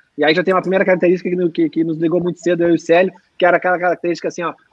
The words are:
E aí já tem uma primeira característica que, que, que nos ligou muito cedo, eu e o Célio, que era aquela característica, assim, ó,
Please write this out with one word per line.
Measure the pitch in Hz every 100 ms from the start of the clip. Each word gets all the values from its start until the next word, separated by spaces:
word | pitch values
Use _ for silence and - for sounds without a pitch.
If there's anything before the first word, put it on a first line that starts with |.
| _ -
E |
aí | 147
já | 165
tem | 180
uma | 185
primeira | 170 190
característica | 190 180 180 180 185
que, | 180 175
que, | 160 160
que | 165
nos | 165 156
ligou | 165 175
muito | 175 160
cedo, | 170 175
eu | 170
e |
o | 165
Célio, | - 170 190 - _ -
que |
era | 175 170
aquela | 180 175
característica, | 180 160 175 165 175
assim, | 160
ó, | 170 - _